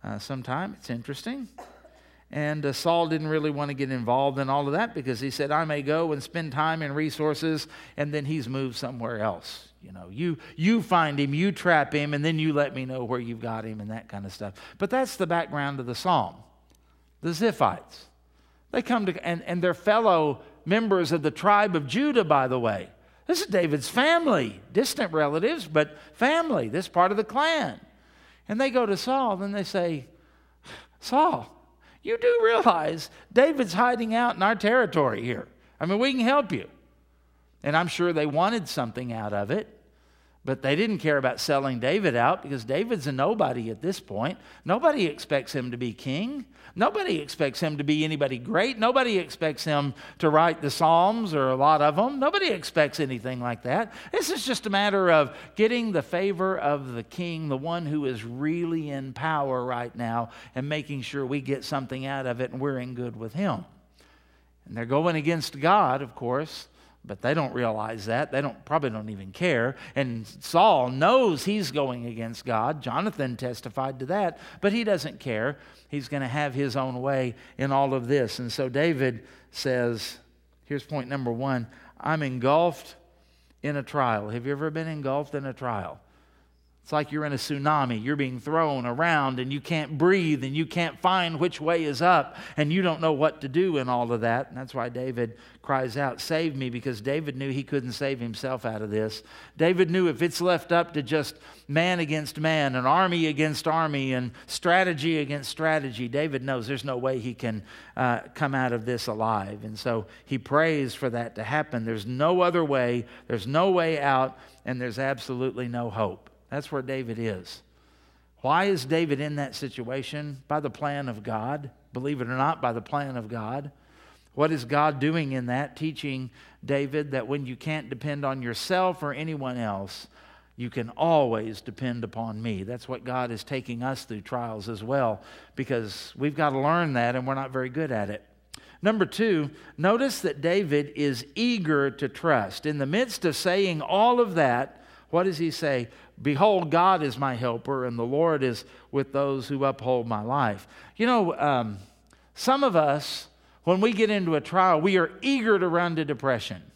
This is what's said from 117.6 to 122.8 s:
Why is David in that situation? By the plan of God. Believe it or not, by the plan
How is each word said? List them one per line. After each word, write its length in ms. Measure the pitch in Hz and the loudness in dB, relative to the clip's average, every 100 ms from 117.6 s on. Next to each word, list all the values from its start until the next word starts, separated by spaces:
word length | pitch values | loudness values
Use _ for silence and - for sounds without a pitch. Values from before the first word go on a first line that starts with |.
| _ _ _ _ _ _ _ _ | _ _ _ _ _ _ _ _
Why 240 | - 165 202 | 0 2 4
is 200 | 190 131 | 0 0
David 340 | 160 165 139 | 0 2 0
in 180 | 151 147 | -2 -4
that 180 | 139 - | -6 -6
situation? 880 | 139 120 117 135 131 147 147 139 - | -10 -8 -8 -6 -6 -8 -10 -12 -4
By 120 | 151 | -4
the 100 | 143 | -4
plan 400 | - 147 143 135 | -4 -4 -4 -6
of 140 | 110 | -6
God. 480 | 104 110 113 147 139 - _ | -4 -4 -4 -6 -8 -18 _
Believe 280 | 123 135 147 | -8 -4 -4
it 60 | 120 | -4
or 100 | 127 | 0
not, 240 | 139 160 | 0 0
by 120 | 123 | -2
the 60 | |
plan 380 | 117 | -2